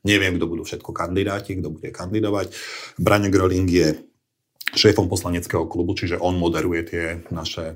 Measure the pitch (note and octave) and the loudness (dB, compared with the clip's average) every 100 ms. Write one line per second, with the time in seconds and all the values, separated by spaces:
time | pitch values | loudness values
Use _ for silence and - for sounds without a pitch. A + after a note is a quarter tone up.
0 | G2+ G2+ F#2+ F2+ E2 E2+ - E2+ - D#2+ | 2 4 4 2 -2 -2 -6 -10 -8 -6
1 | F2 F#2 G2 G2 - F#2+ D#2 D#2+ - - | -2 0 0 -2 -4 -6 -6 -8 -12 -10
2 | F#2 G#2+ G#2 G2+ F#2+ - - - - - | -4 0 0 0 -4 -8 -12 -12 -12 -2
3 | F2 G#2 G2+ F#2+ F#2 F#2 F#2 F2 D#2 D2+ | 2 4 4 4 4 4 4 4 4 2
4 | - _ _ _ _ - - - G#2+ G2 | -8 _ _ _ _ -10 -4 4 6 6
5 | F#2 F#2 F2+ F2 - F2 E2 E2+ E2+ F2+ | 2 0 -2 -4 -2 -2 -2 -2 -2 -2
6 | F2+ E2 F2 F2+ F2 D#2+ E2+ E2+ E2+ F2 | -4 -2 0 2 2 2 0 -2 -4 -6
7 | E2 E2+ - E2+ D#2+ - D#2+ | -6 -8 -8 -8 -6 -8 -10